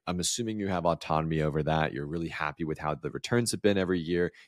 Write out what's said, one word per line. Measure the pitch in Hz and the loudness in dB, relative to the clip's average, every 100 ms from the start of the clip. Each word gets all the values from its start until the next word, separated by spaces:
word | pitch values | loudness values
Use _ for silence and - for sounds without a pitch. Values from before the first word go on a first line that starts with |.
| - | -4
I'm | 90 | -2
assuming | 87 - 117 107 | 0 0 -2 -2
you | 98 | -2
have | 90 85 | 0 2
autonomy | 80 - 78 80 78 | 0 2 0 2 2
over | 76 73 | 2 2
that. | 73 78 78 | 2 2 0
You're | 64 73 | -2 -6
really | 82 82 | -4 -6
happy | - 76 76 80 | -4 -4 -2 -4
with | 78 | -2
how | 76 | -4
the | 76 73 | -4 -6
returns | 67 - 120 117 | -8 0 0 2
have | 95 | 2
been | 104 98 | 2 4
every | 90 92 | 2 0
year. | 80 87 87 - | 2 0 0 -4